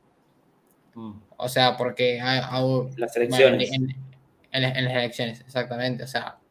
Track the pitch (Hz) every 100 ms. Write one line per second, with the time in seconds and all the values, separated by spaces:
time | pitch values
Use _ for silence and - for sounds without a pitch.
0 | _ _ _ _ _ _ _ _ _ 113
1 | 110 107 - - 123 131 127 117 123 123
2 | 123 120 123 131 - 131 131 131 - -
3 | 120 120 120 127 131 123 123 131 131 -
4 | - - _ _ _ 135 131 131 123 127
5 | 120 - 120 110 - 127 120 120 127 120
6 | 127 117 - - _